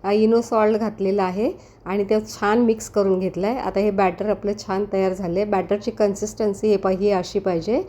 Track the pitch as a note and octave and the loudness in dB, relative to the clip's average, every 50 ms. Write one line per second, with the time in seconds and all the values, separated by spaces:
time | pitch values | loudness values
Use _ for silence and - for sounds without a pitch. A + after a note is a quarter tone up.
0 | - G3 G#3 G#3+ A3 A3 A3+ A#3 A#3 - A#3+ A3 G#3+ G#3+ A3+ G#3 A3+ G#3 G#3+ - | -2 0 2 4 4 4 4 2 2 2 2 2 4 4 2 2 -2 -4 -4 -2
1 | G3 F#3+ G3+ G3+ F#3+ F#3 F3+ G3+ A3 D#4 F#4+ - - - - - - F3 F#3+ G#3 | -2 0 2 2 0 0 0 -2 -2 -2 -4 -6 -14 -20 -20 -16 -8 -4 -2 -2
2 | G3+ G3+ G#3+ G#3+ G#3+ - - - G#3+ G3+ G#3+ A#3+ A#3+ A3+ A3 A3 - - - G#3 | 0 2 0 0 0 -4 -8 -2 0 2 4 4 4 4 2 0 -4 -2 0 0
3 | G3 F#3+ F#3+ F#3 F#3+ F3+ - E3+ F#3+ G#3 B3 C4 - F#3+ - G3 G#3 G#3 G3+ G3+ | 2 2 2 2 0 -2 -2 -2 -2 -2 -2 -2 -4 -2 -2 0 0 0 2 2
4 | G3 F3+ F3 - F#3+ G#3+ G3 - - G3+ G#3 G#3 - - F#3+ F#3+ G#3 G#3 G3+ F#3+ | 2 0 0 -2 -2 -2 -2 -2 -2 -4 -4 -4 -6 -4 -4 -4 -2 -2 0 0
5 | F#3+ F#3 F#3 F#3+ G3 E3+ E3+ F#3+ G#3 G#3 G3+ F#3 F3+ F3+ G3+ G#3 G#3 A#3 A3 - | 0 0 0 -2 -4 -2 0 -2 0 0 0 -2 0 0 -2 -2 -2 -6 0 0
6 | G#3+ G3+ G3 - G#3 G#3+ - - A3 G#3 G3 - - G#3+ G#3 G3 G3 F#3+ F#3+ F3+ | 0 0 0 -2 -6 -8 -4 -2 -2 -2 -2 0 2 2 2 2 2 0 0 2
7 | G3+ G#3 G3+ F3+ F3 - - G3+ G3 F#3+ F3 E3 D#3+ G3 A#3 D#4 G4 | 2 2 2 0 -2 -2 -4 -2 -2 0 -2 -2 -2 0 -2 -2 -2